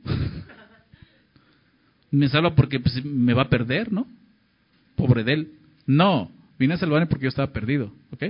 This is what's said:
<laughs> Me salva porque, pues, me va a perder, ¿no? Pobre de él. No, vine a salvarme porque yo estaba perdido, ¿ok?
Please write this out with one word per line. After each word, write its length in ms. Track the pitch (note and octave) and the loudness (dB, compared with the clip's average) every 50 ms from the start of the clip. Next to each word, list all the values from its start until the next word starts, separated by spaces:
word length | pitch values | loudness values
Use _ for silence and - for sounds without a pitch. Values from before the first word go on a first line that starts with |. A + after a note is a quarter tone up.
| - | -8
<laughs> 440 | - - - - - - - - - - - - - _ _ _ _ _ _ - - _ _ _ _ _ _ _ _ _ _ _ _ _ _ _ _ _ _ _ _ | -6 -4 -4 -4 -4 -6 -10 -16 -18 -20 -20 -20 -20 _ _ _ _ _ _ -20 -20 _ _ _ _ _ _ _ _ _ _ _ _ _ _ _ _ _ _ _ _
Me 160 | - C#3+ C#3+ C3+ | 0 2 2 2
salva 240 | B2+ D3+ E3 F3 D#3+ | 2 0 0 2 2
porque, 260 | C#3+ C3 B2+ C#3 B2+ | 2 2 2 0 -2
pues, 240 | B2 - B2 B2+ C3+ | -2 -2 -4 -4 -6
me 300 | D3 C#3+ C3 A#2+ B2 A#2+ | -4 -2 0 2 2 4
va 80 | B2+ C3 | 2 2
a 60 | - | 2
perder, 420 | - A#2+ A#2+ A#2 C3 F3 A3+ A3+ G#3 | 0 -2 -2 -2 -4 -4 -4 -4 -4
¿no? 140 | F#3 C4 - - - _ _ _ _ _ _ _ _ _ _ _ _ _ _ _ | -6 -6 -8 -12 -20 _ _ _ _ _ _ _ _ _ _ _ _ _ _ _
Pobre 280 | - - B2 B2+ A#2 A2 | 0 2 4 4 4 2
de 100 | A#2 C#3+ | 0 0
él. 180 | D#3 D3+ - - - _ _ _ _ _ | -2 -2 -6 -12 -20 _ _ _ _ _
No, 460 | - C3+ D3 F3+ G3+ F3+ C3 F#2+ - - - - _ _ - | 2 4 4 4 4 2 2 -2 -6 -10 -20 -20 _ _ -2
vine 140 | B2+ C3+ E3+ | 0 0 0
a 60 | F3 | 0
salvarme 280 | F#3 D#3+ D3 D3+ E3+ | -2 0 2 2 0
porque 180 | D#3+ - C#3 C3+ | 0 -2 -4 -4
yo 40 | C3 | -4
estaba 240 | - - C#3 C3+ - | -4 -4 -4 -4 -6
perdido, 400 | A2+ G#2 A2 C#3 D3 A#2 G2+ - - _ _ - | -6 -4 -4 -2 -2 -4 -6 -10 -16 _ _ -12
¿ok? 120 | - D3 | -10 -10